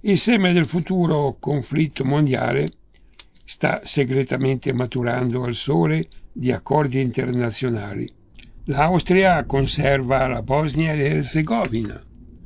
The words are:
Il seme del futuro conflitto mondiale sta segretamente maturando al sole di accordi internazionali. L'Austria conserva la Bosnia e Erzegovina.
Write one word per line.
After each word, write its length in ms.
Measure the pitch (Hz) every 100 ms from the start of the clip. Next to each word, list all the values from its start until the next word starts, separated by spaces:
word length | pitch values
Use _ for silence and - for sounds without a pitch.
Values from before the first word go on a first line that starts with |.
Il 160 | 208 190
seme 380 | - 233 185
del 100 | 175
futuro 720 | 160 170 165 185 170 156 143 -
conflitto 680 | - 143 113 143 156 -
mondiale 680 | 131 143 147 127 120 135 156 - _ _ - _ - _
sta 380 | - - - -
segretamente 880 | - - 131 131 131 127 135 131 139
maturando 720 | 123 123 131 120 123 127 123
al 100 | 123
sole 540 | 113 - 156 165 156 165 - -
di 200 | - 127
accordi 480 | 117 - 147 147 127
internazionali. 1080 | 131 117 123 123 120 110 131 113 101 98 117 - _ - - -
L'Austria 800 | - 135 156 180 - 180 190 170
conserva 840 | 131 139 135 - 143 139 127 131 131
la 140 | 120
Bosnia 520 | 110 139 156 143 160
e 60 | 151
Erzegovina. 1040 | 143 156 139 160 156 226 185 110 107 - - - - -